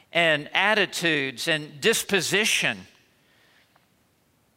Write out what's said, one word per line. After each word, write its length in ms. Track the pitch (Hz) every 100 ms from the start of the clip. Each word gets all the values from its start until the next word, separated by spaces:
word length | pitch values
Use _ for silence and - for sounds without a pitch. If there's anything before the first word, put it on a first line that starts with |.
| _
and 380 | 165 170 147 147
attitudes, 960 | 165 196 214 175 - 165 151 135 120 170
and 320 | 156 147 147
disposition. 1000 | 196 220 - 196 127 185 220 - 147 101 90 _ _ _ _ _ _ _ _ _ _ _ _ _ _ _ _